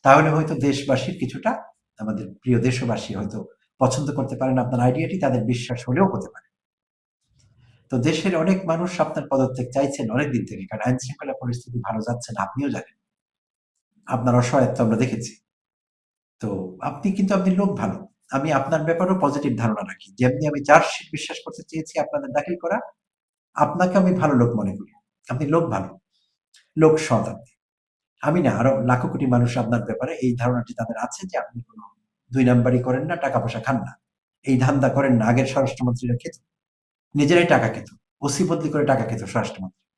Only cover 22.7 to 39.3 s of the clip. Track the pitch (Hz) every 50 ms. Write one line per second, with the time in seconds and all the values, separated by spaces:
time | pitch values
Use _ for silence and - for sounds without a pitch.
22.7 | 196 240 - - _ _ _ _ _ _ _ _ _ _ _ _ _ - 151 -
23.7 | - 170 180 185 180 196 185 185 170 - 156 151 135 123 120 - 110 107 101 95
24.7 | 98 - - - _ _ _ _ _ _ _ - 123 123 147 139 156 170 - -
25.7 | 107 95 90 - - - _ _ _ _ _ _ _ _ _ _ _ - _ _
26.7 | _ 156 156 156 156 156 - - 123 107 - - - - - _ _ _ _ _
27.7 | _ _ _ _ _ _ _ _ _ _ - 147 165 175 156 123 - 117 120 135
28.7 | 135 - 123 123 123 - - - - - 139 127 123 120 120 117 - 127 117 110
29.7 | 120 113 110 - 110 - 127 131 165 - 127 127 120 123 120 123 123 120 117 -
30.7 | 120 - 113 - 117 110 120 - - - 190 185 - 127 - - - 117 - _
31.7 | _ 107 - - _ _ _ _ _ _ _ _ 120 131 127 123 123 120 117 127
32.7 | 127 120 123 127 127 131 151 165 175 - 143 135 131 123 - - 117 113 - 131
33.7 | 131 120 - - - _ _ _ _ _ _ _ _ _ _ - 131 120 127 135
34.7 | 147 135 135 127 - 139 139 135 123 113 107 117 120 127 135 135 - 143 131 127
35.7 | - - 127 123 120 123 123 120 120 120 - - - _ _ _ _ _ _ _
36.7 | _ _ _ _ _ _ _ _ - 147 143 139 175 170 170 165 147 120 117 -
37.7 | - - - - - _ _ _ _ _ - 135 123 - 185 170 165 151 151 147
38.7 | - 147 135 135 131 117 113 - 113 - - -